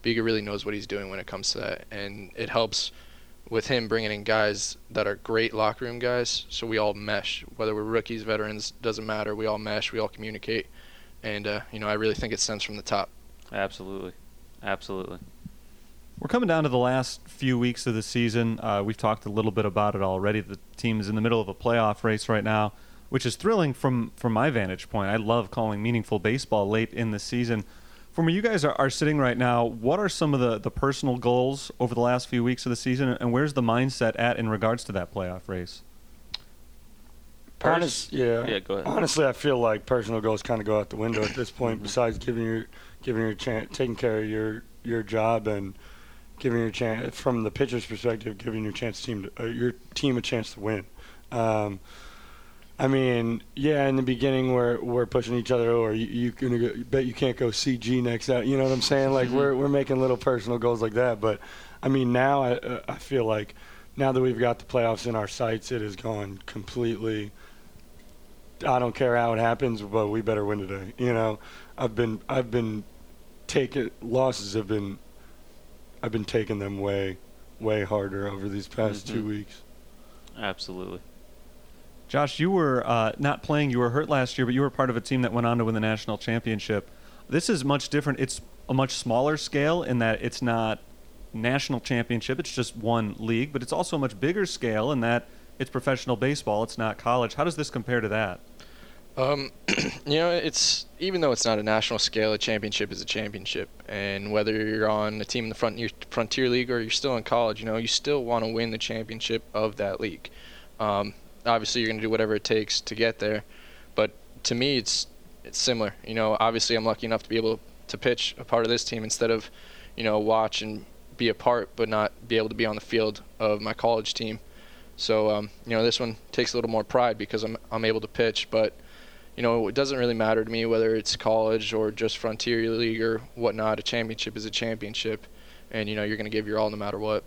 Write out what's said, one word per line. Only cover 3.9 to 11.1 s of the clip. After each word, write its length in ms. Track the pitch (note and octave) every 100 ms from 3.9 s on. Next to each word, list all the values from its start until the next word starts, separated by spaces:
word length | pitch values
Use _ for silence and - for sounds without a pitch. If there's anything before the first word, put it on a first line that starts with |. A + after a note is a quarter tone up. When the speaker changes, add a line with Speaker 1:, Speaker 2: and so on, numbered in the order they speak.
| A2+ A2
Speaker 1:
in 140 | G#2
guys 520 | G#2 A2 G#2+ G2+ - - -
that 160 | A2+ G2+
are 80 |
great 400 | G2+ - A2+ A2+
locker 300 | A2 G#2+ G#2
room 160 | B2 A#2+
guys, 460 | B2 B2 A#2+ - -
so 180 | - A2+
we 120 | A2
all 160 | G#2
mesh. 500 | G2+ G#2 G2+ - - -
Whether 220 | - A2 G#2+
we're 80 |
rookies, 400 | G#2+ A2+ - A2+
veterans, 480 | G#2+ G#2+ G#2+ G#2+ - -
doesn't 240 | A#2 A2 A2
matter. 300 | G#2+ G#2+ G#2+
We 100 | A2
all 120 | G#2+
mesh, 340 | G#2+ G#2 -
we 80 | A2+
all 80 | G#2+
communicate, 580 | - G#2+ G#2+ - A2+ - - - - -